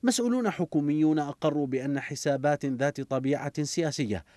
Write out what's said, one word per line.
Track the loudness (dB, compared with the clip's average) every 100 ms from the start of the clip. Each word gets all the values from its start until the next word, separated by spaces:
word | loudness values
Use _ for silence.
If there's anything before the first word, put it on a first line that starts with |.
مسؤولون | 0 2 0 0 0
حكوميون | -2 0 0 2 4 4 2
أقروا | 0 -2 0 0 0
بأن | -2 -2 -4
حسابات | -4 -4 -2 0 2 0 -2
ذات | 0 -2 -2
طبيعة | -4 -2 0 0 -2 -4
سياسية | -2 0 0 0 -2 -2 -6